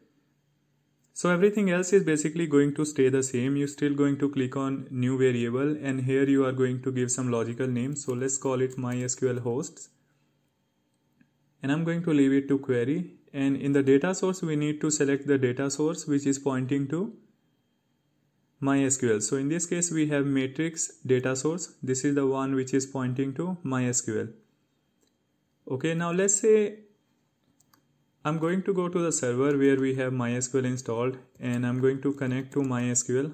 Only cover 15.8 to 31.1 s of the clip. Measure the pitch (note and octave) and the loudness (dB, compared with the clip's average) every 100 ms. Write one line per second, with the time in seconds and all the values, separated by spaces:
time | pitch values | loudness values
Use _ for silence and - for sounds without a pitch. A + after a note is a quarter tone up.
15.8 | D#3 E3+ - C#3+ C#3+ C3+ C#3+ C3 B2+ C#3 | -2 -2 -2 0 0 0 0 -2 0 -2
16.8 | C3+ D#3 A3+ - _ _ _ _ _ _ | -2 -2 -4 -8 _ _ _ _ _ _
17.8 | _ _ _ _ _ _ _ - C#3 C#3 | _ _ _ _ _ _ _ -6 0 2
18.8 | C3+ C3 A#2+ G#2+ G#2+ C#3 C#3 E3+ - F3 | 2 2 2 2 0 -2 -2 -2 -2 -2
19.8 | E3 D#3+ D3+ C#3+ C#3 C3+ C3 C3+ D#3+ D#3+ | -2 0 0 2 2 0 0 -2 -4 -4
20.8 | - - B2+ B2+ C3 B2 D3+ E3+ - - | -8 -6 0 2 2 -2 -2 -4 -8 -8
21.8 | B2+ C3 D3 C#3+ C3+ C3+ C3+ C3 C3 C#3 | -4 -2 0 2 2 0 0 -2 0 -2
22.8 | C3+ C3+ B2+ B2+ C3+ C3+ F3 F3 C3+ C3 | -2 -4 -4 -2 -4 -4 -6 -6 -4 -2
23.8 | B2 A#2+ - G#2+ G#2+ - _ _ _ _ | 0 -2 -2 -4 -6 -10 _ _ _ _
24.8 | _ _ _ _ _ _ _ _ - B2+ | _ _ _ _ _ _ _ _ -8 -4
25.8 | D#3+ E3 E3+ F3 G3+ - A3 G#3+ G#3 - | -2 -2 -2 0 0 0 4 4 2 -4
26.8 | - _ _ _ _ _ _ _ _ _ | -18 _ _ _ _ _ _ _ _ _
27.8 | _ _ _ _ D3+ D#3 D#3+ F#3 F#3 F#3 | _ _ _ _ -4 -2 0 0 0 0
28.8 | F3 F3 E3+ D3+ B2 B2 C#3 C#3+ C#3 C3+ | 0 0 0 0 0 2 2 4 4 4
29.8 | C3+ C3 B2+ B2+ A#2+ B2 B2 C3+ B2 B2+ | 2 0 -2 -2 -2 -2 -2 0 0 -2
30.8 | B2 A2+ B2+ | -4 -2 -2